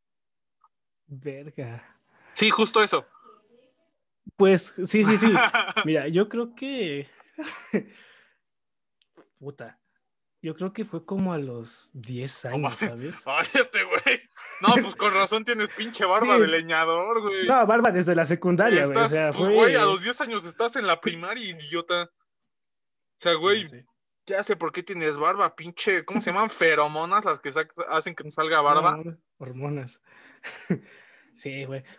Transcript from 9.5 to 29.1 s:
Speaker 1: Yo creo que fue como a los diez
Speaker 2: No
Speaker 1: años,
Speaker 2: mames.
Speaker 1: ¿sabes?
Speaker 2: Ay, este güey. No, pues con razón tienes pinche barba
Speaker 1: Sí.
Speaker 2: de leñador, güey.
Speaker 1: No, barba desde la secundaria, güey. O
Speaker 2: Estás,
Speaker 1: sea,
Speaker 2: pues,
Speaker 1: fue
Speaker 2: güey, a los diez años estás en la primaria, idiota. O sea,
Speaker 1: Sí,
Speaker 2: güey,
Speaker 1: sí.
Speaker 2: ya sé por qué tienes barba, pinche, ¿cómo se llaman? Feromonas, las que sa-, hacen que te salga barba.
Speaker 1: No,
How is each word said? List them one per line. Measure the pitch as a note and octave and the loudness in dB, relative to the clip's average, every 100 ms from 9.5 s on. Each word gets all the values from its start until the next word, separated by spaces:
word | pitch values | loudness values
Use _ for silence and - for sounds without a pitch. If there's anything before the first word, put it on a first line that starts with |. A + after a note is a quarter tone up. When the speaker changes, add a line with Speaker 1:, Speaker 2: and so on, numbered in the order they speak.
| C#3 A#2 - _ _ _ _ _ _ | -16 -20 -20 _ _ _ _ _ _
Speaker 1:
Yo | D#3+ D#3 | -12 -8
creo | F#3 | -8
que | G3 G#3+ | -6 -10
fue | E3 | -10
como | - G3 F#3+ | -8 -4 -2
a | E3 | -4
los | C#3 A#2+ A2+ - _ | -6 -10 -14 -18 _
diez | C3+ A2+ B2 C3+ - B2+ | -18 -12 -10 -10 -10 -8
Speaker 2:
No | |
Speaker 1:
años, | C#3 C#3+ A#2+ | -4 -4 -4
Speaker 2:
mames. | - | -6
Speaker 1:
¿sabes? | A#2 C#3 - - | -6 -12 -12 -6
Speaker 2:
Ay, | D4 - C#4 | -4 0 0
este | A#3+ G#3 | 0 -2
güey. | F#3 F#3 C4+ - - - - - | -2 0 0 -2 -4 -20 -18 0
No, | G3 B3 | 4 4
pues | G3+ - | 2 0
con | G#3 | 0
razón | F#3+ F#3+ A3 | 2 2 0
tienes | A3 A3+ G#3 | -2 -2 -4
pinche | - A3 - F#3+ | -4 -8 -2 2
barba | G3 A#3+ A#3+ | 2 6 6
Speaker 1:
Sí. | |
Speaker 2:
de | G3+ | 6
leñador, | E3 E3 D#3+ D#3+ E3 G3 A3+ | 2 0 0 2 0 0 -2
güey. | G#3 G3 F#3 | -2 -2 2
Speaker 1:
No, | C4 G#3 | 4 6
barba | A#3 A#3 | 4 4
desde | F3+ F3 E3+ | 2 2 2
la | D#3 | 2
secundaria, | E3+ F3+ F3 A3 A#3 C#3+ | 0 2 4 4 4 2
güey. | A3+ | 2
O | A3+ | 2
Speaker 2:
Estás, | |
Speaker 1:
sea, | D#3 D#3 | 2 0
Speaker 2:
pues, | C#3+ F#3+ | 0 4
Speaker 1:
fue | G#3+ | 6
Speaker 2:
güey, | A#3 A#3 | 6 6
a | G3+ | 4
los | F#3+ | 2
diez | G3 B3 | -2 -4
años | C4 G#3+ E3+ | -4 -6 -8
estás | - A#3 C4+ | -4 -2 -2
en | G3+ | 0
la | E3 | 0
primaria, | - E3 F3+ A#3 G#3 | -2 -6 -8 -8 -10
idiota. | E3 D3 E3+ E3+ F3 | -12 -8 -8 -2 -4
O | F3 _ _ _ _ _ _ _ _ _ _ _ | -4 _ _ _ _ _ _ _ _ _ _ _
sea, | F3 | 0
Speaker 1:
Sí, | D#3+ | 2
Speaker 2:
güey, | F3+ G#3+ E3 | 2 0 -2
Speaker 1:
sí. | B2+ C3+ _ _ _ - | -16 _ _ _ _ -6
Speaker 2:
ya | - | -4
sé | B2 F#3 | -2 -2
por | D#3+ | -2
qué | F3+ | -6
tienes | F3 F3+ D#3 C#3+ | -8 -4 -4 0
barba, | D#3 G3 F3 - | 0 2 0 -2
pinche, | E3 - G#3+ F3+ D3+ | -14 -4 0 0 -2
¿cómo | G3+ | -6
se | D#3+ | -4
llaman? | F#3 A3 | -2 -2
Feromonas, | - E3 D3+ D3+ D3+ E3+ G3+ G3+ | 2 2 4 2 -2 0 0 0
las | D3 | -4
que | C#3+ | -4
sa-, | D3 D#3 - - | -6 -6 -8 -4
hacen | D#3 F3 | -4 -4
que | D#3+ | -10
te | D3+ | -10
salga | D3+ D#3 D#3+ | -4 0 2
barba. | D3 D3 E3 D#3 | 4 4 4 0
Speaker 1:
No, | E3 | -8